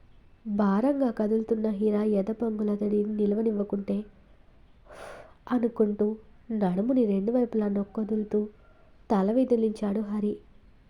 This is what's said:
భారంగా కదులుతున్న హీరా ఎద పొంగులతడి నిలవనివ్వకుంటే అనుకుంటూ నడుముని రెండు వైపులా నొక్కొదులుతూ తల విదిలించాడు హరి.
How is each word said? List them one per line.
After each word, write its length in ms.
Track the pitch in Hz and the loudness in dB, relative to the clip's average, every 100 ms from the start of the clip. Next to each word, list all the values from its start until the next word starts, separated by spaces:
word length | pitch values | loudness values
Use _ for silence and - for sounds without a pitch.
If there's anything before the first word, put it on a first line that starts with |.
| - - - - 226 | -20 -20 -20 -14 -4
భారంగా 640 | 202 202 196 262 277 262 | 0 2 4 2 2 0
కదులుతున్న 580 | 220 214 220 220 226 220 | 0 0 0 0 0 0
హీరా 340 | 196 214 208 | 0 0 2
ఎద 220 | 214 202 196 | 2 2 0
పొంగులతడి 800 | 220 233 214 214 208 208 208 208 | -2 -4 -2 -2 0 0 0 0
నిలవనివ్వకుంటే 1000 | 214 202 208 226 208 202 202 196 202 214 - - - - - - - - - - - - - - | 0 0 2 0 -2 -2 -4 -2 -4 -6 -18 -20 -20 -20 -20 -20 -20 -20 -18 -18 -18 -20 -20 -2
అనుకుంటూ 680 | 247 226 226 214 208 214 220 - - - | 0 0 2 0 2 -2 -2 -12 -20 -8
నడుముని 540 | 220 190 180 233 262 214 | -2 0 0 2 2 2
రెండు 260 | 196 202 | 2 0
వైపులా 360 | 247 233 220 208 | 0 0 0 0
నొక్కొదులుతూ 840 | 202 202 - 214 220 208 214 208 - - - - - - | -2 -4 -6 -2 -2 0 -2 -2 -10 -20 -20 -20 -20 -2
తల 200 | 202 190 | 0 2
విదిలించాడు 680 | 240 254 233 220 214 208 202 | 2 2 2 2 -2 -2 -2
హరి. 360 | 208 208 208 208 - - - - | -4 -2 -2 -4 -12 -20 -20 -20